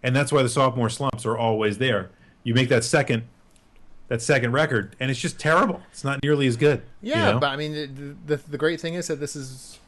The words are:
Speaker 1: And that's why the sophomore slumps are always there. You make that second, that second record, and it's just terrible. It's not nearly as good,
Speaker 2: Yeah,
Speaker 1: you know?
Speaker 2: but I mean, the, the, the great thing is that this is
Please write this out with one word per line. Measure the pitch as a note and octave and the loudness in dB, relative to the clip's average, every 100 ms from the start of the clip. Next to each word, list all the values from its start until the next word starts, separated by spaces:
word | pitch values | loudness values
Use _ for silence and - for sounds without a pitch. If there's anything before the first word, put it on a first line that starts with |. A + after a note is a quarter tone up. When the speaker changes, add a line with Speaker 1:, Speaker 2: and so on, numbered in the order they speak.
Speaker 1:
And | B2+ | 2
that's | B2+ C#3+ | 0 2
why | D3 | 4
the | B2+ | 2
sophomore | A#2+ C3 B2 A2+ | 4 2 2 -2
slumps | - C#3 A#2 A2+ | 0 -4 -4 -4
are | A2 | 0
always | A#2 A2 G#2+ G#2 | 0 2 0 0
there. | C3 G#2+ F#2 _ _ _ | 0 0 -4 _ _ _
You | - | 0
make | A#2 C3 | 2 4
that | B2+ | 2
second, | - D#3+ C#3 A#2 A#2 _ _ _ _ - - - - | 2 0 2 -2 -4 _ _ _ _ -20 -20 -20 -6
that | A#2 | -6
second | - C#3+ A#2+ | 2 2 2
record, | B2+ D#3 B2+ G2 - | 0 0 0 -4 -6
and | C3 | -4
it's | C3 | -4
just | E3 - | -6 -4
terrible. | D3+ E3 A3 F3+ - | 2 4 2 -2 -10
It's | - | -10
not | C#3 C#3 | -6 0
nearly | C#3 D3 C3+ | 2 4 2
as | A#2 | 4
good, | D3 C#3 - - | 2 2 -4 -14
Speaker 2:
Yeah, | G#3 D#4 D#4 | -4 0 2
Speaker 1:
you | |
know? | A#2 | 2
Speaker 2:
but | C#3+ | 0
I | C3+ | -2
mean, | D3+ D3+ C#3+ C3+ C#3+ C#3+ D#3+ | -6 -8 -10 -10 -14 -14 -4
the, | D3 | -4
the, | - | -4
the | D3 | -2
great | D3+ E3 | -2 -2
thing | E3 F3 | -6 -6
is | E3+ | -6
that | D3+ | -6
this | C#3+ D3+ | -6 -10
is | C3+ C3 - - | -12 -14 -18 -20